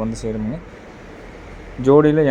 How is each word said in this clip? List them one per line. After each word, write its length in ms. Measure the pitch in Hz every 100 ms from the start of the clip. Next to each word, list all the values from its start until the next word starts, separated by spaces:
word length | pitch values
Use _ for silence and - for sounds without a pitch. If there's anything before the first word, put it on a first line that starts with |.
வந்து 140 | 110 113
சேருமுங்க. 360 | 113 110 107 165 - - - - - - - - - - - - 131
ஜோடியில 380 | 147 151 156 143